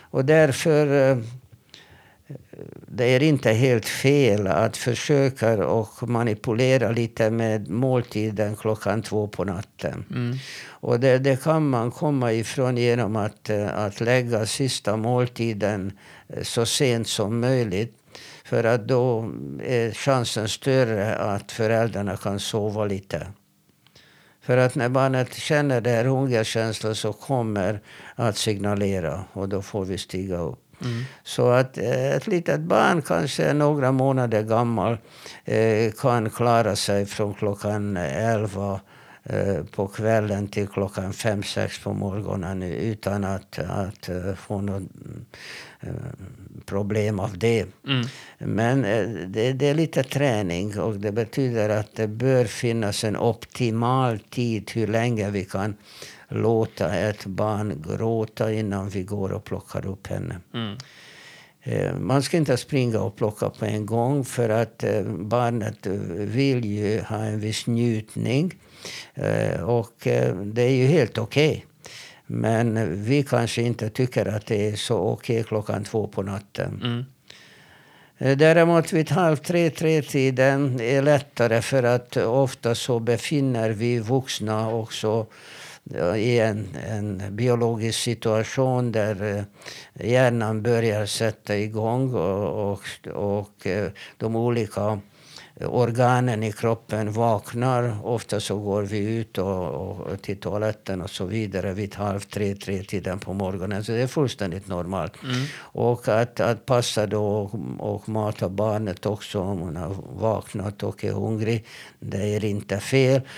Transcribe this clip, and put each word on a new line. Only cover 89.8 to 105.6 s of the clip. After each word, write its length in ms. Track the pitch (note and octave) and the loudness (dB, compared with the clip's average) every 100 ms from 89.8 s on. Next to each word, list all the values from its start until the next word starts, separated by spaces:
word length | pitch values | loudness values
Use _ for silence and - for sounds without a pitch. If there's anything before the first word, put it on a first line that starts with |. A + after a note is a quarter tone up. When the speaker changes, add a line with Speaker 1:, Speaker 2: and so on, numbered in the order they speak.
| - - G#2 | -18 -8 2
Speaker 1:
hjärnan 520 | B2 B2+ A#2 A2 A2 | 4 6 4 0 0
börjar 440 | A2+ A#2 A2+ G#2+ G#2 | 2 2 2 0 -2
sätta 500 | - A2+ - - G#2 | 0 -2 -2 -2 -2
igång 580 | G#2+ A2 A2 B2 C3 | -2 -2 0 0 0
och, 580 | A#2 E2+ G2 F#2+ G#2 G2+ | 0 0 0 -2 -2 -2
och, 80 | F#2+ - - F2+ - G2+ G#2 | -4 -8 -14 -10 -4 -2 -2
och, 280 | G2+ _ G2+ | -4 _ -4
eh, 240 | F#2 F2+ - - - | -2 -2 -6 -18 -6
de 200 | A2+ A2+ | -2 0
olika 640 | A#2+ A#2 G#2+ - G#2 G#2+ - - - - - - - | 0 0 -2 -2 -2 -2 -6 -20 -20 -20 -20 -10 -2
organen 760 | - A#2 A#2 C3 B2 B2+ G#2+ | 0 2 4 4 4 2 0
i 100 | A2 | -2
kroppen 600 | G#2 A#2 A2+ - G#2+ G#2+ | -2 -2 -2 -4 -4 -2
vaknar. 960 | G#2+ A#2 G#2 - A#2+ B2+ B2 A#2+ G#2+ G2+ | 0 2 2 -2 -2 0 2 0 -2 -2
Ofta 340 | A#2 - G#2 | -4 -2 -4
så 180 | - G#2 | -2 -4
går 240 | G#2 G2+ | 0 0
vi 160 | G2 G#2+ G2+ A2+ | 0 -2 -2 -2
ut 200 | A2 - | -4 -4
och, 300 | F#2+ F#2+ E2+ C2+ F#2 F#2 | -2 -2 -2 -4 -6 -8
och 220 | - G2 | -8 -8
till 140 | - G2 | -6 -6
toaletten 640 | - G#2 G#2+ G#2+ - F#2+ | -4 -2 -2 -4 -6 -6
och 80 | E2+ | -6
så 140 | - | -6
vidare 480 | F#2 A2+ G#2+ F#2 F#2+ | -4 -4 -2 -4 -4
vid 220 | F#2+ G2+ | -4 -6
halv 260 | - G2+ G2 | -4 -4 -4
tre, 340 | - G2+ G2+ | -6 -4 -4
tre-tiden 640 | G2 - G2 G2 G2 F#2 F#2 | -4 -6 -6 -4 -6 -4 -6
på 140 | - | -6
morgonen. 520 | G2 F#2 F#2+ F#2+ G2+ | -4 -2 -4 -4 -4
Så 80 | G#2+ | -2
det 60 | A#2 | -2
är 40 | B2+ | 0
fullständigt 600 | E3 B2+ - G2 F2+ G2 | 0 0 0 -4 -4 -6
normalt. 440 | F2+ E2+ F#2+ D#2 - | -6 -4 -4 -4 -8
Speaker 2:
Mm. 220 | C3+ B2 C#3+ | -6 -4 -4
Speaker 1:
Och 520 | - | -8